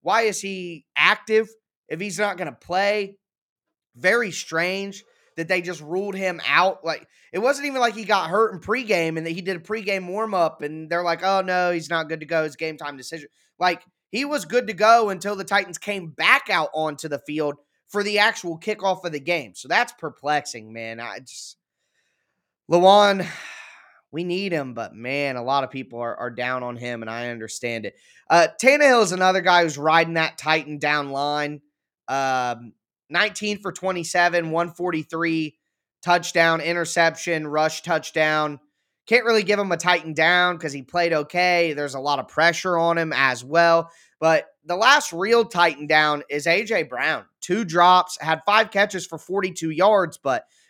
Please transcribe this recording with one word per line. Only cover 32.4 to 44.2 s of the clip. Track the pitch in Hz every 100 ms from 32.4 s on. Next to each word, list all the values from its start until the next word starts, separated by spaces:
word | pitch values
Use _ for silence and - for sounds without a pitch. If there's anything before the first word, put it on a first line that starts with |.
| 123 117 117 _ _ _ _
nineteen | 170 208 - 208 208
for | 202
twenty-seven, | - 185 180 165 180 175 175 160
one | 160 170
forty-three, | 170 180 160 - 165 170 160 151 _ _ _ _ _
touchdown, | 180 175 170 170 165 165
interception, | 156 175 165 175 165 165 175 160 151
rush | 151 156 -
touchdown. | 175 156 - 160 156 151 151 143 _ _ _ _ -
Can't | 233 226
really | 220
give | 196 202
him | 190
a | 165
Titan | 180 175 160
down | 151 165 180 180 170
'cause | 156
he | 139
played | 123 175 170
okay. | 156 147 180 180 175 165
There's | 143 143
a | 135
lot | 143 139
of | -
pressure | 151 170 165 185 170
on | 170 170
him | 160
as | 131 135 120
well. | 127 160 170 165 165 _ _
But | -